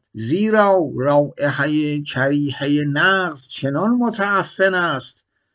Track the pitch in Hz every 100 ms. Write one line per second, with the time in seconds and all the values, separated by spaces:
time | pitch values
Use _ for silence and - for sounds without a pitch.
0 | _ - 113 175 214 214 202 190 147 123
1 | 139 143 143 - 143 135 143 151 147 147
2 | 147 131 135 147 143 - 143 147 147 143
3 | 180 190 180 143 - - 135 143 208 247
4 | 240 214 202 196 - - 190 185 170 135
5 | - - _ _ _